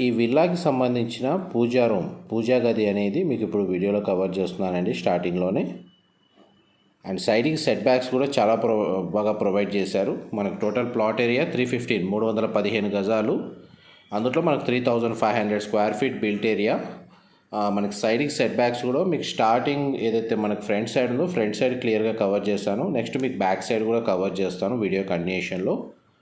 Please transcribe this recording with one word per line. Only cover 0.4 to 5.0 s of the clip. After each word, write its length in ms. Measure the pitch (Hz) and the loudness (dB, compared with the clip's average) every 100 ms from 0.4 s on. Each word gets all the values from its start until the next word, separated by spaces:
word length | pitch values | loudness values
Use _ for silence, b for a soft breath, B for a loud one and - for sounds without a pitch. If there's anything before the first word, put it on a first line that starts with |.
| 175 175 | 2 2
సంబంధించిన 800 | 156 131 127 120 117 - 127 180 | 0 2 2 0 -2 -2 -2 -2
పూజా 440 | 185 117 120 127 120 | -2 0 2 4 2
రూమ్, 220 | 101 78 - | 2 -2 -8
పూజా 320 | - 113 117 127 | -6 -2 2 2
గది 320 | 117 110 107 | 2 2 2
అనేది 360 | 101 101 131 | 2 0 0
మీకు 180 | 185 113 | 0 0
ఇప్పుడు 200 | 104 104 | 0 0
వీడియోలో 380 | 92 90 98 101 | 0 0 0 0
కవర్ 380 | 98 92 95 92 | 0 0 0 0
చేస్తున్నానండి 560 | 87 - 95 90 92 | -2 -2 -2 -2 -2
స్టార్టింగ్లోనే. 680 | 127 | -2